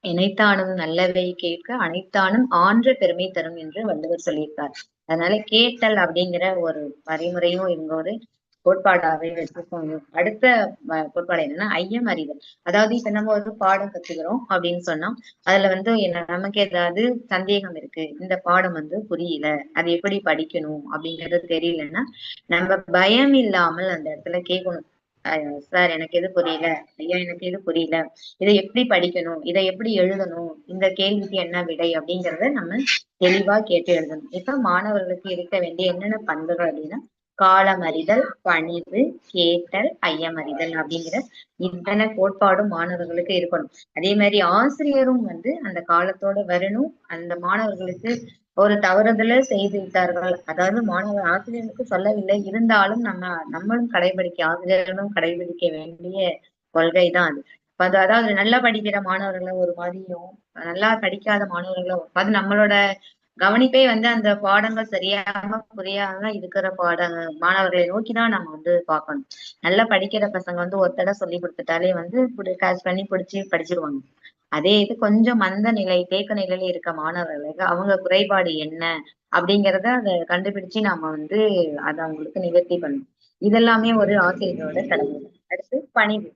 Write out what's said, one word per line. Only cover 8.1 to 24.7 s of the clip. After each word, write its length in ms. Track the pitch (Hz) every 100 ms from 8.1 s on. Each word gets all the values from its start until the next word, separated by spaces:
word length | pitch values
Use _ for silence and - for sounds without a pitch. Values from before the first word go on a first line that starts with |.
| 226 - _ _ _ 180
கோட்பாடாவே 640 | 190 190 180 165 160 165
வச்சிருக்காங்க. 600 | 170 160 180 170 170 156 156 _
அடுத்த 340 | 165 190 214 254 233 196 - -
வ-, 200 | 160 156
கோட்பாடு 340 | 175 175 170
என்னன்னா 240 | 147 147 208
ஐயம் 320 | 170 190 233 233
அறிதல். 360 | 175 147 - - _ -
அதாவது 280 | 202 214 240
இப்ப 160 | 226
நம்ம 200 | 208 214
ஒரு 180 | 214 208 214
பாடம் 360 | 190 196 202
கத்துக்கிறோம் 500 | 180 175 160 160 247 233
அப்படின்னு 360 | 185 170 175
சொன்னா 260 | 175 156 180 233 - _ -
அதுல 240 | 190 190
வந்து 220 | 190 196 226
என்ன, 240 | 190 170 170
நமக்கு 320 | 175 196 208
ஏதாவது 420 | 196 175 175 180 240 233 -
சந்தேகம் 500 | 185 190 202 196 165
இருக்கு, 280 | 143 - 156
இந்த 220 | 147 185 185
பாடம் 340 | 175 180 185 165
வந்து 220 | 151 185
புரியல, 440 | 214 170 175 151 151 147 143
அது 160 | - 170
எப்படி 260 | 170 196 202
படிக்கணும் 640 | 185 156 160 170 151 151 143
அப்படிங்கறது 500 | 156 165 165 165 175 170
தெரியலன்னா 560 | 160 170 165 147 170 254 - - - _
நம்ம 320 | 170 190 190 190
பயம் 440 | 180 190 233 277 269
இல்லாமல் 540 | 226 190 170 165 190
அந்த 180 | 170 156
இடத்துல 300 | 151 180 180
கேட்கணும். 440 | 175 185 180